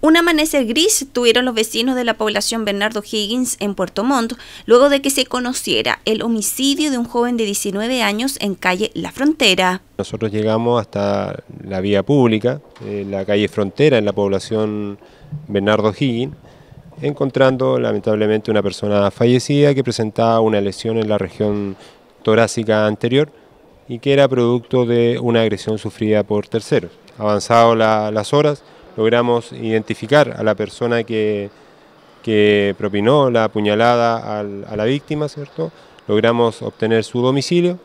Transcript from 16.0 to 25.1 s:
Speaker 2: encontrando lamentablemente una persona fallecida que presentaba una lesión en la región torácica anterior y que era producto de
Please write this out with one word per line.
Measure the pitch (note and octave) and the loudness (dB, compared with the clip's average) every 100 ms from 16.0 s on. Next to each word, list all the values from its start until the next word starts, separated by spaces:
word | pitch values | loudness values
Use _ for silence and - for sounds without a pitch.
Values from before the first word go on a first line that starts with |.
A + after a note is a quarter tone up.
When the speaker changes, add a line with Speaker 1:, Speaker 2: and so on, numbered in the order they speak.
| C#3 A#2 C3 D3 - - - - - - | -2 -2 -4 -8 -20 -20 -20 -20 -20 -8
Speaker 2:
encontrando | C#3 C#3+ C#3 C3 C3 C3 C3 C3 | -6 -2 -2 2 2 2 0 0
lamentablemente | A#2 G#2 G2 G#2+ G#2+ G#2+ G#2+ | -2 -2 -2 0 2 0 0
una | G#2+ | 0
persona | G2+ F#2 G#2+ G#2 G2+ | 0 -4 -2 2 0
fallecida | - A#2+ B2 - C#3+ D3 | 2 2 2 2 2 2
que | C#3 | 2
presentaba | B2+ A2+ A2 G#2 A2+ A2+ | -2 -2 -4 0 2 4
una | A2 G#2+ | 2 2
lesión | G2+ F#2 A2+ A2+ | -2 -4 -4 -2
en | G#2+ | 0
la | G#2 | -2
región | G2 - G#2+ G#2 G2+ F#2+ - - _ _ | -4 -4 -2 -2 -6 -10 -18 -20 _ _
torácica | - A2 A2+ - A2 G#2+ G#2+ | 0 2 2 0 0 2 2
anterior | G#2+ A#2+ C3 D3+ - _ _ - _ _ | 0 0 0 0 -6 _ _ -20 _ _
y | B2 | -8
que | C#3 | 0
era | C#3 C#3 | 4 4
producto | B2+ A#2 B2 A2+ C3 | 4 2 2 0 0
de | A#2+ A#2+ A#2 | 2 2 2